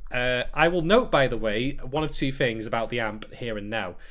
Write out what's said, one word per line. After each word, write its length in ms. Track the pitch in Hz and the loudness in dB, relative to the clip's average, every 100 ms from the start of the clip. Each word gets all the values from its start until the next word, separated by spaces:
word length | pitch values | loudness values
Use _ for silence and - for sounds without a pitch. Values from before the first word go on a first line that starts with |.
| - | -6
Uh, 320 | 123 123 123 - | -2 0 0 -2
I 140 | 147 165 | 4 4
will 140 | 180 | 4
note, 300 | 160 226 240 | 4 4 6
by 160 | 151 131 | 4 4
the 100 | 117 | 2
way, 420 | 107 104 131 139 | 0 0 -2 -4
one 200 | 123 143 | -4 -2
of 80 | 151 | 0
two 200 | - 139 | 0 -2
things 360 | 131 131 113 107 | 0 0 0 -4
about 220 | 117 113 | -2 -2
the 100 | 120 | -2
amp 340 | 110 107 - - | -2 -4 -12 -10
here 220 | 120 104 | -6 -6
and 120 | 101 | -4
now. 260 | 113 92 - - | -4 -6 -8 -16